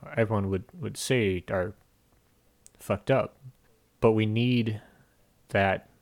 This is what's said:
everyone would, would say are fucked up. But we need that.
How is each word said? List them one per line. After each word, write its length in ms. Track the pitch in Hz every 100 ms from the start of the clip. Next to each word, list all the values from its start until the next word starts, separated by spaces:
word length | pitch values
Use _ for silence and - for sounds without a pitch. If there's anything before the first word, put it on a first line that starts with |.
| 143 -
everyone 320 | 110 107 98
would, 140 | 95 -
would 240 | - 113 101
say 460 | - 127 104 92 -
are 240 | 98 92 - _ _ _ _ _ _ _ _ - _
fucked 320 | - 101 -
up. 260 | 135 107 _ 131 - _ _ _ _
But 120 | 113
we 120 | 110 107
need 560 | 110 120 123 113 107 - _ _ _ _ _ _
that. 400 | 101 98 95 - _